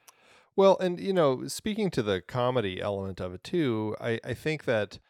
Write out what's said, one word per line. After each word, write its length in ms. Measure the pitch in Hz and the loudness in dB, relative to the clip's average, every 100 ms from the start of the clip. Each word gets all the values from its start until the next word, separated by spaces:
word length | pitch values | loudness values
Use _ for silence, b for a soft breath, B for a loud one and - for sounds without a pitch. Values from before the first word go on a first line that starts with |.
| b b b b b - | b b b b b 4
Well, 200 | 196 - | 6 6
and, 200 | 185 175 | 2 -2
you 140 | 190 | 0
know, 340 | 185 143 127 139 | 4 4 2 -4
speaking 420 | - 214 214 196 | -6 -4 -2 0
to 120 | - | 0
the 160 | 104 92 | 0 0
comedy 640 | - 127 123 127 101 90 | -2 -2 0 0 -2 -2
element 400 | 95 98 98 92 | -4 -4 -4 -6
of 120 | 92 | -8
it 100 | 92 - | -8 -4
too, 500 | 180 139 110 107 107 | 0 0 0 -2 -4
I, 180 | 120 117 127 | -4 -4 -4
I 80 | |
think 320 | 120 156 156 - | -6 -4 -4 0
that 340 | 110 101 - | 0 -2 -6